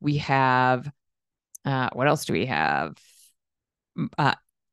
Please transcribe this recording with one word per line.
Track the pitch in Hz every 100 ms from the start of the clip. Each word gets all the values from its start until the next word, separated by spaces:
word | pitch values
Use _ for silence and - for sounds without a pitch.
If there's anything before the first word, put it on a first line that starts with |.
We | 147 147
have, | - 135 131 127 127 127 143 - _ _ _ _ _ -
uh, | 139 135 123
what | - 143
else | 147
do | -
we | 82 127
have? | 76 73 71 78 - _ _ _ _ _ _ _ _ _ -
M-, | 139 -
uh, | 143 - _ _ _